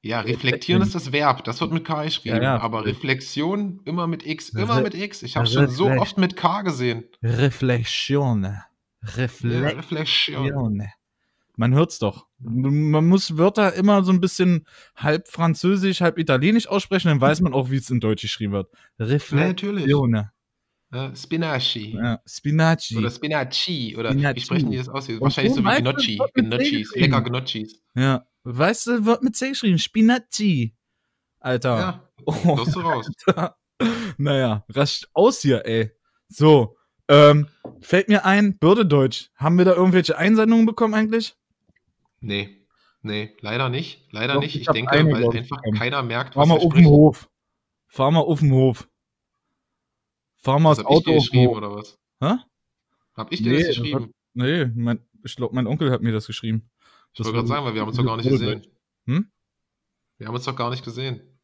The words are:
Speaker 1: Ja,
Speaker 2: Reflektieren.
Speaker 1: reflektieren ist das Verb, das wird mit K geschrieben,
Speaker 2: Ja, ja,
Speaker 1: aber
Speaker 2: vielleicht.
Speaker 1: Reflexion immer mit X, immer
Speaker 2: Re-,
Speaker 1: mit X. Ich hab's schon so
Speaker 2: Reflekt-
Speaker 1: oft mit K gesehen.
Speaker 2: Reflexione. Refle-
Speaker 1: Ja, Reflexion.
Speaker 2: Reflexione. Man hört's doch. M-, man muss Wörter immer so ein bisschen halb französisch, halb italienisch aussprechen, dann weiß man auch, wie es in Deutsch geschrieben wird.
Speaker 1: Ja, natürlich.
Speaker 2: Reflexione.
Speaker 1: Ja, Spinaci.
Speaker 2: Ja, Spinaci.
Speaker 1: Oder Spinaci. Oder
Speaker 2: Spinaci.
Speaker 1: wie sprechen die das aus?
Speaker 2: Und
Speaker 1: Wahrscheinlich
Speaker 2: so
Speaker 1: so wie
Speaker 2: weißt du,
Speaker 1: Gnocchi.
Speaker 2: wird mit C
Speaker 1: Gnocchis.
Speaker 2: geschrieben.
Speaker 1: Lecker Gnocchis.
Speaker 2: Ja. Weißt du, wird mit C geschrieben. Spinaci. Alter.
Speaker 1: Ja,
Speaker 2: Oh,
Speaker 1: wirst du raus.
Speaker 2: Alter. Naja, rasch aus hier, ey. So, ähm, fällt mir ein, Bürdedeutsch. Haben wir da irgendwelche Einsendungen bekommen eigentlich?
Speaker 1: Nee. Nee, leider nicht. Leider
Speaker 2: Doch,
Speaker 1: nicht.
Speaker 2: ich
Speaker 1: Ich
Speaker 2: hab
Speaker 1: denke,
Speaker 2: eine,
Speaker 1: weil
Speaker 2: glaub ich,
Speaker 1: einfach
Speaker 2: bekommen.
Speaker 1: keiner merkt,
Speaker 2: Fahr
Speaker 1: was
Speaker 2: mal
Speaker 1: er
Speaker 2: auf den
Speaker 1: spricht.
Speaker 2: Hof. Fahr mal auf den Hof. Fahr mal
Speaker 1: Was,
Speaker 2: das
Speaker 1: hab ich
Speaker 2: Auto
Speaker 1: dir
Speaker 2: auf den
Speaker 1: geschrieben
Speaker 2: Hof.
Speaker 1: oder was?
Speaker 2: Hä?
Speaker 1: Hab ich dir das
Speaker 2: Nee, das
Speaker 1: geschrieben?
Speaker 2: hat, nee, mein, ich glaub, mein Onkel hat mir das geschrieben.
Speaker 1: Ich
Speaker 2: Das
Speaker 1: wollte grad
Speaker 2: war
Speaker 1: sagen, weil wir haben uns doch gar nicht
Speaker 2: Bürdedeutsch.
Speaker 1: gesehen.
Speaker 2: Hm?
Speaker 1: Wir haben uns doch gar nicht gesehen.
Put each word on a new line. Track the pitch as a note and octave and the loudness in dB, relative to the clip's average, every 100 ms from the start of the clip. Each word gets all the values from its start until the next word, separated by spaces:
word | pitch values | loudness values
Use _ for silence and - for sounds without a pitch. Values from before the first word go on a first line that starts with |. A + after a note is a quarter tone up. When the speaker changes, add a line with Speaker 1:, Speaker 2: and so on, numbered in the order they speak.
Speaker 1:
Ja, | G#2+ A#2 | -4 -6
Speaker 2:
Reflektieren. | A2 B2 | -4 -2
Speaker 1:
reflektieren | - - - F3+ | -2 -2 0 2
ist | G3+ | 2
das | F3 C3+ | -2 -4
Verb, | C#3+ D3 B2+ | 0 0 0
das | - A#2+ | -4 -6
wird | E3+ | -4
mit | E3 | -4
K | E3 D3+ | -4 -6
geschrieben, | D3+ - G#2 A2+ | -4 -6 -4 -2
Speaker 2:
Ja, | |
ja, | B2+ B2 | 0 -2
Speaker 1:
aber | A#2 A2 | -2 -4
Speaker 2:
vielleicht. | G#2+ G2+ | -4 -6
Speaker 1:
Reflexion | C3 C3+ - C#3 D#3+ G3+ G3+ F#3 - | -4 -4 -4 -4 -4 -4 -6 -10 -8
immer | E3+ E3+ | -6 -4
mit | E3 | -6
X, | D3 D#3+ - | -8 -10 -8
immer | - G#3 A#3 | -6 -2 0
Speaker 2:
Re-, | |
Speaker 1:
mit | G#3 | 0
X. | E3+ G3+ - | -4 -10 -12
Ich | B2 - | -8 -4
hab's | A2+ | 0
schon | B2+ C#3 | 2 0
so | B2+ F#3 | 2 0
Speaker 2:
Reflekt- | C3 | 2
Speaker 1:
oft | - - | -2 0
mit | F#3 - | -2 0
K | F3+ G3+ | -2 -2
gesehen. | F#3+ C3+ B2 A#2 - _ A2+ A2+ C3+ - C3 | -4 -2 -4 -4 -10 _ -4 0 0 0 -2
Speaker 2:
Reflexione. | B2 A2+ - - C#3 C#3 A2 F#2+ G2+ - _ _ _ | -2 -4 -6 -2 -2 0 -2 -4 -10 -16 _ _ _
Refle- | A2 A#2 B2+ - A#2+ A#2+ | -12 -6 -6 -4 -4 -2
Speaker 1:
Ja, | C#3+ | -2
Reflexion. | D3+ - D#3 D#3+ - - D3+ | -6 -8 -8 -4 -2 -4 -4
Speaker 2:
Reflexione. | C3+ C#3 A#2 G2+ G#2 _ _ _ _ _ _ - | -4 -2 -4 -4 -8 _ _ _ _ _ _ -2
Man | A#2 | 2
hört's | C3+ E3+ - | 2 2 0
doch. | G#2 - _ _ | -4 -6 _ _
M-, | B2+ A#2+ C3+ D3 D3+ | -6 -2 0 0 2
man | D#3 E3 | 2 4
muss | F#3+ - D#3 | 2 0 2
Wörter | F3+ G3+ G3 | 2 2 0
immer | F#3 G3 G3+ | 2 2 4
so | F#3 | 4
ein | F#3 | 2
bisschen | F3+ - F3+ E3+ _ - _ | 0 0 0 0 _ -20 _
halb | - D3 D#3+ - | -6 -2 -2 -4
französisch, | - E3 D#3 F3+ G3 F#3+ F#3 | -2 0 0 0 0 0 0
halb | F3 D#3+ | -2 0
italienisch | D#3+ C3 D#3+ A3+ - | 0 2 2 2 0
aussprechen, | G3+ - F#3+ E3+ | -4 -2 0 2
dann | C#3+ | 4
weiß | C3+ D#3 | 2 2
man | F3 | 0
auch, | C3+ B2+ | 0 -2
wie | C3+ | -4
es | - | -2
in | B2 | -2
Deutsch | G#2+ G#2+ | 0 -2
geschrieben | G#2 - G#2 | -6 -6 -4
wird. | G2 F#2 _ _ - | -4 -6 _ _ -8
Speaker 1:
Ja, | A2+ | -2
natürlich. | C#3+ - C#3 F3 F3+ G3+ G3+ | -2 0 0 0 -2 -6 -2
Speaker 2:
Reflexione. | C#3 C#3+ B2+ A2 G#2 _ _ _ _ _ _ | 0 2 2 0 -4 _ _ _ _ _ _
Speaker 1:
Ja, | B2+ C3+ B2 | -10 -10 -12
Spinaci. | - E3 E3 C3+ - A#2 G#2+ A2 | -6 -4 -2 -2 -4 -6 -8 -6
Speaker 2:
Ja, | A#2 A2+ - | -4 -4 -10
Spinaci. | - D3 D#3 D#3+ D#3+ - A2+ | -10 -2 2 2 0 -2 -4
Speaker 1:
Oder | A2+ | -4
Spinaci. | A#2+ D3 D3+ C3 - - D#3+ A2+ - | -4 -4 -4 -4 -6 -4 -6 -6 -6
Oder | A2+ | -2
Speaker 2:
Spinaci. | C#3 C#3+ C3 | 0 -2 -4
Speaker 1:
wie | |
sprechen | - - B2 | -4 -2 -2
die | B2+ | -4
das | B2 | -6
aus? | C3 C3+ | -10 -8
Speaker 2:
Und | A2 | -2
Speaker 1:
Wahrscheinlich | C#3 D#3 G#3+ | 0 2 0
Speaker 2:
so | C4+ | 2
Speaker 1:
so | |
wie | G3+ | 2
Speaker 2:
weißt | C4 | 2
du, | |
Speaker 1:
Gnocchi. | B2 C#4+ A#3+ G#3+ | 0 -2 -4 -2
Speaker 2:
wird | C5+ - | -2 0
mit | |
C | G#3+ | 0
Speaker 1:
Gnocchis. | B2 C#4+ C#4+ D#4 | 0 0 -2 -4
Speaker 2:
geschrieben. | - D#3+ | 0 2
Speaker 1:
Lecker | C3+ | 2
Gnocchis. | A#2+ B2+ C3 A2 G#2+ - _ B2+ | 0 -6 -6 -10 -10 -16 _ -2
Speaker 2:
Ja. | C3+ B2+ _ _ B2+ | 0 -2 _ _ -12
Weißt | A#2+ E3+ A3+ A#3 | -2 0 0 -2
du, | A#3+ | 0
wird | G#3+ A#3 | 2 0
mit | B3 | 0
C | - C4 | -4 -6
geschrieben. | C4+ G#3+ E3 | -2 0 0
Spinaci. | - A3 A3 B3 _ - G#3 D3 A2+ _ _ _ _ _ _ _ | 0 2 4 2 _ -4 0 0 -2 _ _ _ _ _ _ _
Alter. | C3 B2+ B2+ A#2 | -4 -2 0 -2
Speaker 1:
Ja, | F#3 - _ _ | -2 -6 _ _
Speaker 2:
Oh, | - D3+ E3+ C#3+ | -6 0 0 0
Speaker 1:
wirst | B2 E3 | -2 -4
du | |
raus. | E3+ C3+ A2 - - | -2 -4 -6 -4 -2
Speaker 2:
Alter. | F3+ E3 _ _ _ A3+ A#3 A3 C#3+ | -2 -4 _ _ _ -4 -4 -10 -4
Naja, | C#3+ C#3 B2+ G#2+ - | -2 0 0 -2 -4
rasch | C3 C#3+ - - | -2 -2 -4 -6
aus | - G#3+ C4 | 2 2 4
hier, | C#3+ A#2+ - | 0 0 0
ey. | A2+ A2 _ _ _ _ | -2 -2 _ _ _ _
So, | - D#3 D3 A2 _ _ _ - | 2 6 6 4 _ _ _ 4
ähm, | D3 D3 D3 D3 _ - - | 8 8 8 0 _ -20 -20
fällt | - F3+ G3 | 0 0 4
mir | G#3 | 2
ein, | F#3+ G3+ G#3 - | 4 2 2 2
Bürdedeutsch. | D#3 G#3+ F#3+ C#3+ B2 - - | 4 4 4 4 2 -2 -14
Haben | _ D3+ F3+ | _ 0 4
wir | |
da | F3+ | 4
irgendwelche | F3+ F#3 F3+ E3 D#3+ | 4 4 4 0 0
Einsendungen | F3 A3 A3 A3+ A3+ | 2 2 4 4 2
bekommen | A3+ A3+ | 2 0
eigentlich? | G#3+ G#3+ A3+ A3 _ _ _ _ _ _ _ _ _ | 0 0 -2 -4 _ _ _ _ _ _ _ _ _
Speaker 1:
Nee. | A2+ G2+ G#2 _ _ _ _ _ | -8 -8 -8 _ _ _ _ _
Nee, | A2 G#2 G#2+ _ | -10 -8 -10 _
leider | G#2 A#2+ C3 | -8 -4 -4
nicht. | C3 E3 - _ | -6 -10 -16 _
Leider | G#2+ B2 | -8 -4
Speaker 2:
Doch, | C#3 | -2
Speaker 1:
nicht. | D3 | -4
Speaker 2:
ich | D3 | -6
Speaker 1:
Ich | - | -2
Speaker 2:
hab | |
Speaker 1:
denke, | A2+ A2 | -2 2
Speaker 2:
eine, | D3 D#3 | 2 4
Speaker 1:
weil | A2+ | 2
Speaker 2:
glaub | A#2 | 0
ich, | A2+ | -2
Speaker 1:
einfach | B2 C#3 | -8 -8
Speaker 2:
bekommen. | A2+ G#2+ | -4 -2
Speaker 1:
keiner | A#2+ C#3 | -2 -4
merkt, | A#2+ A#2 C3+ | -4 -6 -4
Speaker 2:
Fahr | C#3 | 2
Speaker 1:
was | D3+ | 4
Speaker 2:
mal | |
Speaker 1:
er | D#3 | 4
Speaker 2:
auf | |
den | E3 | 4
Speaker 1:
spricht. | D#3 D#3+ | 6 8
Speaker 2:
Hof. | D3 D3+ - - _ _ _ _ _ _ | 10 8 4 -16 _ _ _ _ _ _
Fahr | - C3+ | -2 2
mal | D#3+ | 2
auf | D3 D3+ | 2 2
den | D3+ | 4
Hof. | C3 C3 A2+ - _ _ _ _ _ _ _ _ _ _ _ _ _ _ _ | 4 4 0 -12 _ _ _ _ _ _ _ _ _ _ _ _ _ _ _
Fahr | - C#3 | -2 4
mal | D#3+ | 4
Speaker 1:
Was, | C#3+ | 4
Speaker 2:
das | G#2+ | 4
Speaker 1:
hab | |
ich | D3+ | 4
Speaker 2:
Auto | E3 | 6
Speaker 1:
dir | D#3 | 2
Speaker 2:
auf | |
den | A2+ | 4
Speaker 1:
geschrieben | B2 B2 | 4 4
Speaker 2:
Hof. | A2 | 2
Speaker 1:
oder | G#2 | -6
was? | G#2 G#2+ _ _ _ | -10 -14 _ _ _
Speaker 2:
Hä? | C#3+ B3 _ _ _ _ _ _ _ | -2 -2 _ _ _ _ _ _ _
Speaker 1:
Hab | - A2 | -16 -10
ich | E3+ | -4
dir | A2+ | 0
das | C#3 | 2
Speaker 2:
Nee, | E3+ | 0
das | B2 | -2
Speaker 1:
geschrieben? | A#2+ C3+ | -4 -6
Speaker 2:
hat, | A2+ _ _ | -8 _ _
nee, | A#2+ B2+ E3+ C3 | -4 -2 0 -2
mein, | A#2 A#2 A#2 _ _ | -2 -4 -4 _ _
ich | B2 - | -18 -8
glaub, | A#2+ | -6
mein | B2+ A#2 | -2 -2
Onkel | D3 D3 | -2 -2
hat | A#2+ | 0
mir | A#2 | -2
das | A2 G#2+ | -2 -6
geschrieben. | A2 A2+ A2+ _ _ _ _ _ | -10 -6 -6 _ _ _ _ _
Speaker 1:
Ich | - | -8
Speaker 2:
Das | A2 | -4
Speaker 1:
wollte | A2 | -4
grad | A#2 | -2
Speaker 2:
war | C#3+ | -4
Speaker 1:
sagen, | C3+ | -4
weil | |
wir | G#2+ | -4
haben | G#2+ | -4
uns | B2 | -2
doch | |
gar | B2+ A2+ | -2 -2
nicht | B2 | -2
Speaker 2:
Bürdedeutsch. | C3 B2 A#2 | 0 -2 -6
Speaker 1:
gesehen. | _ _ _ _ - | _ _ _ _ -4
Speaker 2:
Hm? | D3+ G#3+ _ _ _ _ _ _ _ _ _ | -4 -4 _ _ _ _ _ _ _ _ _
Speaker 1:
Wir | A2+ | -10
haben | |
uns | B2 | -8
doch | C3 C3 | -8 -6
gar | A#2+ | -6
nicht | C3 | -6
gesehen. | A#2+ A2+ C3+ A#2+ _ _ | -10 -10 -10 -10 _ _